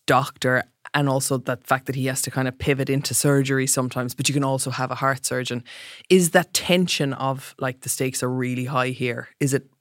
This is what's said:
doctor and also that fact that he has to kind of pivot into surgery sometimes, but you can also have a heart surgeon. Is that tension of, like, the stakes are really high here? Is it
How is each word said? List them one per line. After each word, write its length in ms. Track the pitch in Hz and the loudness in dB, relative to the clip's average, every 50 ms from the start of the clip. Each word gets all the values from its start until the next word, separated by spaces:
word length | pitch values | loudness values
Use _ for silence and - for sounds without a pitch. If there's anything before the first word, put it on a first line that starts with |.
| - - | 0 2
doctor 560 | 135 117 - - - - - 127 127 127 - _ _ _ - - - | 4 4 2 0 -4 -4 -2 0 0 0 0 _ _ _ -10 -4 0
and 160 | 147 143 139 | 0 2 2
also 280 | 135 135 135 - 139 127 | 2 0 0 0 -2 -2
that 300 | - - 123 - - - | -2 -4 -6 -4 0 0
fact 180 | 135 131 - | 0 0 0
that 100 | - 131 | -4 -4
he 100 | 135 127 135 | -2 -2 -2
has 140 | 127 - - | -2 -2 -4
to 80 | 127 | -4
kind 160 | - 135 131 127 | -2 -2 -2 -2
of 100 | - - | -4 -2
pivot 320 | - 151 139 131 135 131 | 0 0 2 2 2 0
into 240 | 135 139 - - 123 | 0 0 0 -2 -2
surgery 540 | - - 147 139 139 135 135 135 135 131 131 | 0 2 4 4 4 4 2 0 0 0 0
sometimes, 480 | - 139 127 127 - 127 131 127 - | 0 0 0 -2 -2 -4 -6 -4 -4
but 120 | - 131 - | -4 -2 0
you 40 | 135 | 0
can 100 | 143 139 | 0 0
also 280 | 135 135 131 - 131 | 0 0 -2 -2 -4
have 200 | 120 120 131 127 | -4 -2 -2 -4
a 40 | 127 | -2
heart 300 | - 139 135 127 131 - | 0 0 0 0 0 -2
surgeon. 380 | - 123 127 127 - 123 120 - - - - - - - - - - | -4 -4 -4 -4 -4 -6 -8 -8 -10 -18 -18 -18 -18 -20 -8 0 4
Is 220 | 180 185 175 165 | 6 6 6 6
that 220 | - 180 170 - - | 4 2 2 2 -4
tension 600 | - - - 175 185 180 170 - - 151 139 131 | -4 0 2 2 4 4 2 0 0 0 -2 -2
of, 400 | - 135 135 135 131 - - - - | -2 -2 -2 -2 -4 -6 -14 -10 -6
like, 220 | 139 131 127 - | -4 -4 -4 -6
the 80 | - 131 | -8 -6
stakes 340 | - - 135 131 131 - 127 | -4 -2 -2 -2 -2 -2 -2
are 60 | 127 | -2
really 340 | 127 127 127 127 127 123 123 | -2 -2 -2 -2 -2 -4 -4
high 240 | 127 147 127 127 127 | -2 0 0 0 -2
here? 380 | 127 - 131 120 117 123 - - _ - | -2 -4 -4 -4 -4 -6 -8 -10 _ -2
Is 140 | 147 131 139 | 0 0 0
it 160 | 135 - _ _ _ | 0 -2 _ _ _